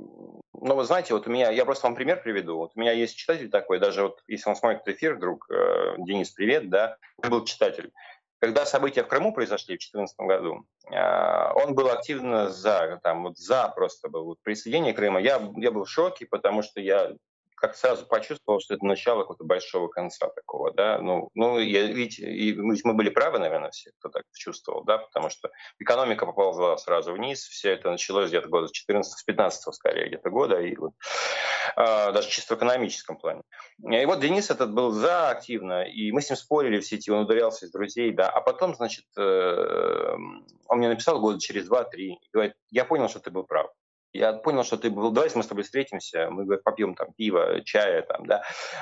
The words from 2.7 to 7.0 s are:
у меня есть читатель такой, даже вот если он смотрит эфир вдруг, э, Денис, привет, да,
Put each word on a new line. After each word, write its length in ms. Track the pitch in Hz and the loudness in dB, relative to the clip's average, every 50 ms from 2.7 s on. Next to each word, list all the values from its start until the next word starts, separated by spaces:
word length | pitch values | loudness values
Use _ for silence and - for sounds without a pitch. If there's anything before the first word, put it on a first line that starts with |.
| - | -4
у 60 | 107 | 0
меня 120 | 113 117 117 | 2 2 4
есть 220 | 117 117 110 - | 4 2 -2 -4
читатель 360 | - - - 165 160 135 107 | -4 -2 -2 -2 -2 -2 0
такой, 280 | 101 101 - - 95 90 | 0 0 2 0 2 2
даже 240 | 98 101 92 98 101 | 2 2 2 2 0
вот 180 | 98 - - _ | 0 -2 -6 _
если 220 | - 110 107 - 107 | -10 -10 -4 -2 -2
он 80 | 101 | 0
смотрит 320 | - - 117 107 - - 98 | 2 2 0 0 0 -2 -6
эфир 280 | 98 - - 160 143 | -4 -2 0 -2 0
вдруг, 320 | 117 87 90 87 - - - | -2 -2 -4 -4 -6 -6 -2
э, 460 | 90 50 50 50 - - - - - 90 | 0 2 4 4 4 2 0 0 -2 -4
Денис, 320 | 90 85 98 101 92 - | -4 -4 -2 -2 -2 -4
привет, 400 | - - 95 110 135 156 113 92 | -4 -2 0 2 2 2 2 2
да, 260 | 90 - 110 113 - - | 2 2 2 0 -2 -8